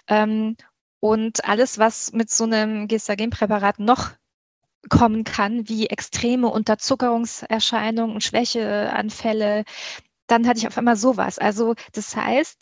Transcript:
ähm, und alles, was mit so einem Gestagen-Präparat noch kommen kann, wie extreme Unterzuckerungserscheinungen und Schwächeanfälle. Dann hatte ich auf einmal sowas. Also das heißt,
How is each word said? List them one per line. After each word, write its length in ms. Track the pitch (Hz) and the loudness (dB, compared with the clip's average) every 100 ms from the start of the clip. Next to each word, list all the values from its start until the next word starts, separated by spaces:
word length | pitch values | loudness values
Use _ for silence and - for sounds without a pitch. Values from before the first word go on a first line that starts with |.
| - | 0
ähm, 480 | 214 214 220 220 226 _ _ _ - | 2 2 0 -2 -4 _ _ _ -2
und 460 | 214 220 226 - | 0 2 0 -2
alles, 340 | - 208 262 208 | -2 2 2 2
was 340 | 226 - - | 0 0 -6
mit 160 | 233 220 | -2 0
so 140 | - | 0
einem 460 | 226 220 214 214 208 | 0 0 0 -2 -2
Gestagen-Präparat 920 | 220 - 202 226 - 202 214 202 - | -2 -2 -2 -2 0 0 2 0 0
noch 320 | 214 254 - - _ _ _ _ _ _ - | 2 2 0 -10 _ _ _ _ _ _ 2
kommen 340 | - 233 220 | 4 6 2
kann, 460 | 220 - 202 233 214 | -4 -2 -2 -2 -4
wie 180 | 220 220 | -4 -2
extreme 600 | - - - 240 254 240 | -4 -8 -4 0 2 2
Unterzuckerungserscheinungen 1700 | 220 214 214 - 269 247 233 233 - - 220 - 226 214 226 226 214 | 0 0 0 0 0 0 0 -2 -8 -4 -2 0 0 -2 -2 -2 -2
und 80 | |
Schwächeanfälle. 1400 | - - 240 233 214 208 208 - 214 - 226 220 208 208 214 - - - _ _ - | -2 0 0 -2 -2 -2 -2 -2 -4 -4 -4 0 0 -2 -4 -12 -14 -14 _ _ 2
Dann 220 | 233 240 | 2 4
hatte 100 | 233 | 2
ich 80 | 220 | -2
auf 100 | - | 0
einmal 200 | 240 220 | 2 4
sowas. 420 | 247 214 190 - | 2 2 -2 0
Also 380 | 214 202 226 233 - | -2 0 0 -2 -6
das 240 | - - 226 | -10 -8 -4
heißt, 420 | - 247 320 - | 0 0 0 -6